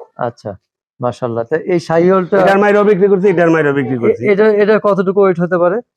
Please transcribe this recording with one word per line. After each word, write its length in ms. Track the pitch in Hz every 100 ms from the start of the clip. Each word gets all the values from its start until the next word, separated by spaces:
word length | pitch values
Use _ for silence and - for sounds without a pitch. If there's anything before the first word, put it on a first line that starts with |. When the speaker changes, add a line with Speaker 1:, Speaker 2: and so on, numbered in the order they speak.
| - -
Speaker 1:
আচ্ছা, 380 | 120 - 113 95 _ _ _ _
মাশাআল্লাহ। 420 | 123 113 123 117
তো 120 | 117 156
এই 240 | - 180
শাহিওয়ালটা 640 | - 165 175 190 175 196
Speaker 2:
এটার 160 | 185 196
মায়েরও 260 | 208 202
বিক্রি 240 | 208 202 202
করছি, 220 | 190 202
এটার 200 | 170 170
মায়েরও 240 | 165 147
বিক্রি 240 | 139 127 131
করছি। 300 | 120 - 208
Speaker 1:
এ-, 60 |
এটা, 160 | 202 220
এটা 300 | 208 208 214
কতটুকু 380 | 208 196 190 196
ওয়েট 180 | 196 170
হতে 180 | 175 180
পারে? 240 | 175 202 -